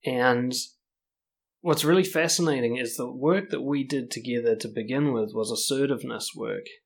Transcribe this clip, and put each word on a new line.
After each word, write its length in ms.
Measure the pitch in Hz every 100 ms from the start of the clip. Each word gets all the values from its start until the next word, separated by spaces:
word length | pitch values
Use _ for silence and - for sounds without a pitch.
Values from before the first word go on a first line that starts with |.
| -
And 480 | 127 123 123 123 127 - _ _ _ _ _ _ _ _ _
what's 220 | 175 151
really 200 | 147 180
fascinating 720 | 185 160 160 - 165 139 120 123
is 180 | 120 -
the 160 | 127
work 380 | 131 139 185 196
that 140 | 160
we 200 | 131 143
did 280 | 131 139 123
together 440 | - 120 120 117 110
to 100 | 113
begin 440 | 113 110 131 147
with 200 | 120 107
was 160 | 113 110
assertiveness 880 | 110 - 135 139 127 135 113 - -
work. 300 | 110 101 - -